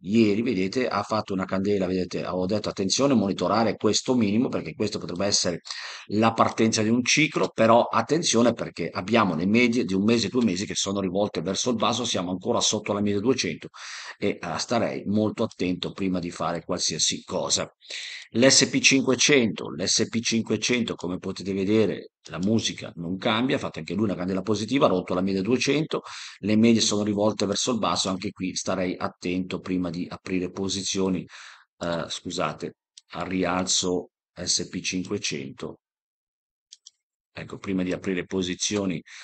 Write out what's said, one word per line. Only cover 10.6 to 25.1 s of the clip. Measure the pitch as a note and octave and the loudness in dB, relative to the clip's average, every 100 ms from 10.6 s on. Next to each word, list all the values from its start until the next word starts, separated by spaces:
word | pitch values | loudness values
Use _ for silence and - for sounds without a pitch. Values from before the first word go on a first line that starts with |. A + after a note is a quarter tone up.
| G#2 | -4
che | F2 | -4
sono | - G2+ | -4 -2
rivolte | F#2+ F2+ G2+ F2+ | -2 0 0 -2
verso | E2 F#2+ B2 | -4 -2 0
il | A2+ | 0
basso, | G#2+ A2+ A#2 | 0 0 -2
siamo | G#2 F2 | -2 -2
ancora | F2+ G#2 A2 | -4 -2 0
sotto | - G#2+ - | 2 0 0
la | G2+ | -2
media | G#2 G2+ | 0 0
duecento | A2 B2+ F#2 D2+ - - - - - - | 0 0 -2 -6 -10 -16 -16 -14 -14 -4
e, | G2+ - | -4 -2
eh, | F2 D#2+ | -6 -6
starei | - A#2+ F#2 C2+ - | -2 0 0 -2 -2
molto | G#2 G#2+ - | 2 2 0
attento | A2 - F2+ F2+ E2 | -4 -2 -2 -2 -6
prima | - G2 F2+ | -4 -2 -2
di | E2+ | -4
fare | F2 E2 E2+ | -4 -4 -4
qualsiasi | - F2+ - D#2 - E2 - | -4 -4 -2 -2 -2 -2 -4
cosa. | F#2 C#2+ D2 - _ - - - - - | -4 -2 -2 -2 _ -16 -14 -12 -14 -6
L'S | A2+ C3 C3+ C3+ | 4 6 6 4
P | C#3 | 4
cinquecento, | - C#3 B2 B2 - C#3+ A2+ E2+ G#1+ | 4 4 2 2 4 4 4 0 -8
l'S | C#2+ G2 - A2 | -6 -2 0 0
P | A#2 | -2
cinquecento, | - A2+ G#2+ G#2+ - B2 A2 E2+ | 0 0 0 -2 0 0 0 -4
come | F2 F2+ | -6 -6
potete | F#2+ F#2+ F#2 | -6 -8 -4
vedere, | G2 F#2+ A2 G2+ C#2+ - _ - | -2 2 4 4 0 -8 _ -12
la | D#2 | -4
musica | F#2+ A2+ - - - - | 2 2 0 -6 -10 -10
non | E2+ F#2+ | -6 -4
cambia, | B2 A2 C3 C#3+ | 0 0 0 0
ha | |
fatto | F#2 - | -4 -8
anche | D#2+ | -6
lui | F2 G#2+ | -2 -2
una | E2+ | -2
candela | F2+ F#2 | -2 -2
positiva, | F2+ G#2 G#2+ C3 D3 | 0 -2 0 2 2
ha | |
rotto | F#2 F2+ | 2 0